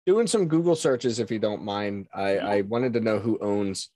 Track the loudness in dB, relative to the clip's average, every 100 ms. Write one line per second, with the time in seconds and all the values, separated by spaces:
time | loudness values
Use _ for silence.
0 | 2 2 2 2 2 2 2 2 2 2
1 | 0 -2 -2 -2 -2 -2 -4 -4 -2 -6
2 | -8 -4 -2 0 0 0 0 0 0 0
3 | 0 0 0 -2 0 0 -2 -4 -10